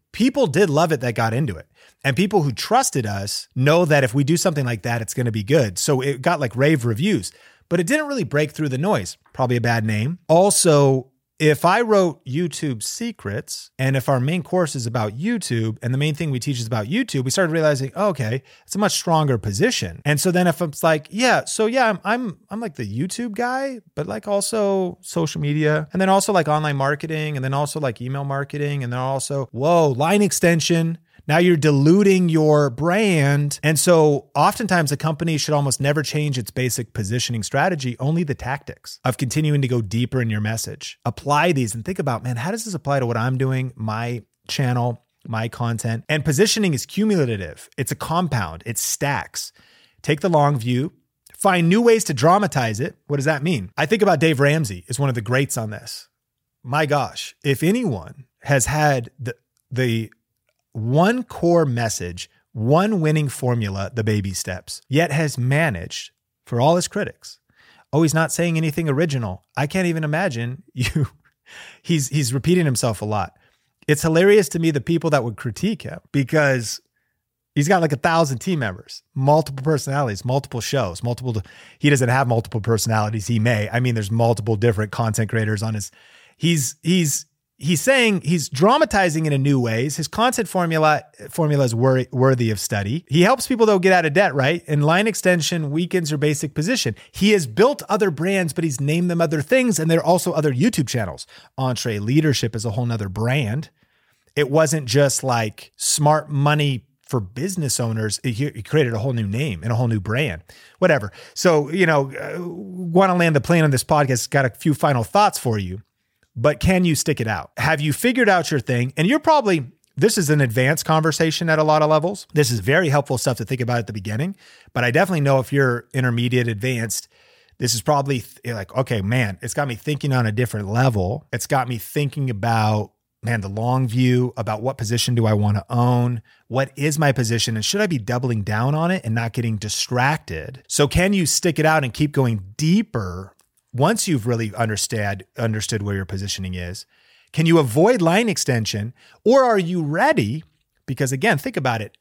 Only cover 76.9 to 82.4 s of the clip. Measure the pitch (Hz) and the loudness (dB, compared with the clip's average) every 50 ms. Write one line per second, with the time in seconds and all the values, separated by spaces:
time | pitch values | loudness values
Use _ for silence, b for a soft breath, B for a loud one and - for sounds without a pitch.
76.9 | _ _ _ _ _ _ _ _ _ _ _ _ - 143 147 165 202 175 165 147 | _ _ _ _ _ _ _ _ _ _ _ _ -2 -2 2 2 2 2 2 0
77.9 | 139 - - 170 165 165 165 135 131 110 - 190 180 151 120 101 90 - - - | -2 0 0 2 2 2 2 0 -2 -4 -4 -4 -2 -2 -2 -4 -6 -8 -14 -20
78.9 | - - _ _ - 135 131 143 151 160 151 - 139 131 131 160 156 135 - 139 | -20 -20 _ _ -6 0 2 4 4 4 2 -2 -6 -6 -2 -2 -2 -2 -2 -4
79.9 | 135 143 143 113 101 92 - 123 127 139 - - - 117 - - 139 135 113 90 | -2 -2 -2 -2 -4 -4 -4 -2 -2 -2 -2 -4 -8 -8 -6 -2 -2 -2 -2 -2
80.9 | 82 - - 120 120 110 123 127 110 107 - B B B B B B B - 143 | -6 -6 -4 -6 -4 -4 -4 -4 -4 -4 -6 B B B B B B B 2 4
81.9 | 143 123 127 117 123 135 139 123 117 117 | 4 4 4 2 2 2 2 2 0 0